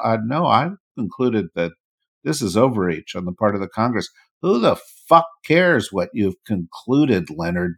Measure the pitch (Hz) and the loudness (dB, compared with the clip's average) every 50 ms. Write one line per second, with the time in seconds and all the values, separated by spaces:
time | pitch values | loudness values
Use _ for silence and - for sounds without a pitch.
0 | 113 113 113 110 110 117 139 156 175 135 110 117 143 175 202 - _ _ _ - | -2 0 0 0 -2 -2 -2 0 2 2 2 2 2 0 -4 -10 _ _ _ -8
1 | 113 - - - 127 123 113 107 90 82 - 90 85 85 - _ _ _ _ _ | -8 -8 -4 -2 -2 0 0 0 -2 -4 -4 -4 -4 -4 -6 _ _ _ _ _
2 | _ _ _ _ - 143 156 139 120 95 85 110 127 135 120 104 90 87 80 76 | _ _ _ _ -6 -6 -4 -2 -2 0 2 2 2 2 2 0 -2 -2 -2 -4
3 | - - - 90 92 87 90 - 110 104 101 98 98 90 - 113 113 123 117 101 | -8 -12 -12 -10 -8 -8 -4 -2 0 0 0 -2 -6 -6 -4 -2 -2 -2 -2 -4
4 | 87 - _ _ _ _ _ _ - 180 214 240 226 147 - - - - - - | -6 -8 _ _ _ _ _ _ -2 0 0 2 2 2 0 0 -4 -14 -20 -10
5 | - - 160 165 220 - - _ - - 151 175 185 175 160 117 - - 98 95 | 0 4 4 4 4 2 -6 _ -2 0 2 4 4 4 2 2 0 -2 -4 -4
6 | 87 - - 107 101 95 90 - _ - 107 92 85 - - - - 117 131 143 | -4 -4 -2 -2 -2 -2 -2 -6 _ -6 -6 -6 -6 -8 -12 -12 -4 0 2 2
7 | 151 135 110 92 82 - 78 80 82 87 87 90 90 87 85 | 4 4 2 0 0 -4 -6 -6 -4 -4 -2 -2 -2 -4 -6